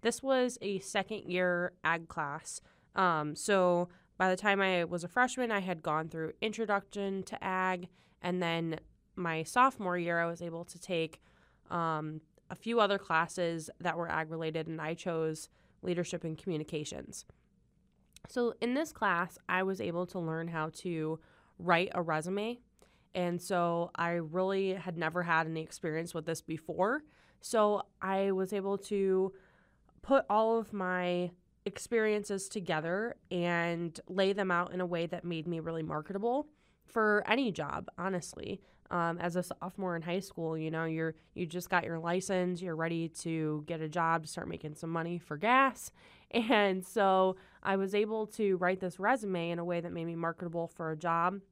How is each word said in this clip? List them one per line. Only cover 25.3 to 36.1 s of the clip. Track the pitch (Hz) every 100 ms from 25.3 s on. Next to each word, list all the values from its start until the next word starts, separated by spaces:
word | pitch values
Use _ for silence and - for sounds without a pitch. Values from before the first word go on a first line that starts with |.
| 160 160
any | 165
experience | 160 - 170 156 170
with | 170 156
this | 160
before. | - 156 - 165 190 285 302 _ _ _
So | - 226 208 208 - _
I | 185 190 196
was | 190 185
able | 202 196 196
to | 196 202 190 190 190 190 - _ _ _ _ _
put | - 269 -
all | 208 220 226
of | 220
my | 202 185 180 180 175 175 180 _ _ -
experiences | - - 233 220 214 202 196 -
together | 220 175 160 165 185 233 - _
and | 180 175 170 170 170 170 156 -
lay | 185 190
them | 196 190
out | 175 175
in | 180
a | 180
way | 170 170
that | 170
made | 170 165 160
me | 165
really | 160 165
marketable | 160 151 156